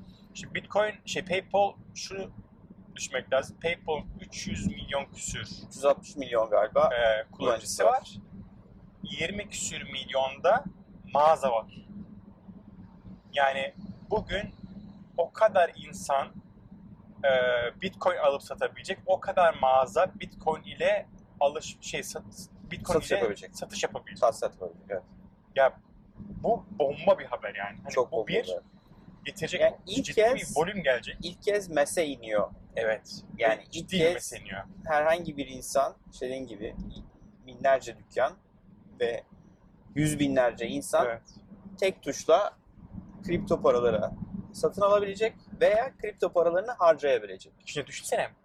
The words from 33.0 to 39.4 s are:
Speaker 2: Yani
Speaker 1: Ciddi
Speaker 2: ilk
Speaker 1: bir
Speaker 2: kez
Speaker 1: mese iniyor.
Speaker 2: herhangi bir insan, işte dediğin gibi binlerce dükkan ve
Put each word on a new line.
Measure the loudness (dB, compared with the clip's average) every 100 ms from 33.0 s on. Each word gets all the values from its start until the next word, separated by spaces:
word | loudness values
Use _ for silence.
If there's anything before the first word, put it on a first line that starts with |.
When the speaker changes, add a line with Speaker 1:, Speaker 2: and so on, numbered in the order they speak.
| -6 -16 -12 0
Speaker 2:
Yani | 2 0 -4
Speaker 1:
Ciddi | -12
Speaker 2:
ilk | -4
Speaker 1:
bir | 2
Speaker 2:
kez | 2
Speaker 1:
mese | 2 -6 -12
iniyor. | -10 -12 -12 -10 0
Speaker 2:
herhangi | 2 4 2 -2 -8
bir | -8
insan, | -10 -2 0 0 -4 -18
işte | -10 -8
dediğin | -6 -10
gibi | -10 -10 -10 -12 -12 -18 -20 -20 -20 -20
binlerce | -2 2 2 0 -14
dükkan | -6 0 0 -2 _ _ -20 -20 -12 -2
ve | -2 -2 -8 -20